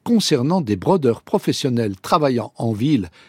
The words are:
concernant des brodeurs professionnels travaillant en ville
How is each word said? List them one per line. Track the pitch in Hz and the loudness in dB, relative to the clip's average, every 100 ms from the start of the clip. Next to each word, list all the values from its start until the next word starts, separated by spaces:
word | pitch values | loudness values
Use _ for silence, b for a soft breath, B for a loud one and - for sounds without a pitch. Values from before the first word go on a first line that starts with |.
concernant | - 233 - 143 131 185 | 0 0 2 0 2 0
des | 120 101 | 0 -2
brodeurs | 113 190 131 110 | 2 2 2 -2
professionnels | - 202 - 131 139 120 110 98 | -2 -2 -2 -2 -2 -2 -2 -6
travaillant | - 180 147 120 110 - | -2 2 2 0 -4 -4
en | 117 | -4
ville | 107 135 139 87 b | -2 0 0 -2 b